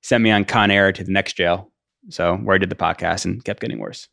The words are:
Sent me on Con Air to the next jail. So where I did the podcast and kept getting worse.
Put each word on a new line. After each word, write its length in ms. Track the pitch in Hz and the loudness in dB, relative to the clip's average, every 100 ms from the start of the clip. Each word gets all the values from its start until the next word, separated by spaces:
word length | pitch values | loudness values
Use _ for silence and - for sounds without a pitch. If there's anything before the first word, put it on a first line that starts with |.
Sent 200 | - 120 | 0 2
me 80 | 113 | 4
on 140 | 107 | 4
Con 260 | 98 117 104 | 2 2 4
Air 220 | 101 98 | 4 4
to 100 | 92 | 0
the 80 | 92 | -2
next 260 | 95 98 - | -2 -2 -2
jail. 360 | 87 87 95 _ _ _ 233 | 0 0 -4 _ _ _ -20
So 280 | - 87 92 | -4 -2 -2
where 180 | - | 0
I 40 | 95 | 0
did 100 | 95 | 0
the 60 | - | -2
podcast 480 | 85 85 87 85 | -4 -2 -4 -4
and 180 | 90 95 | -4 -6
kept 160 | - 104 | -8 -8
getting 180 | 117 117 | -8 -8
worse. 280 | - - - | -10 -14 -20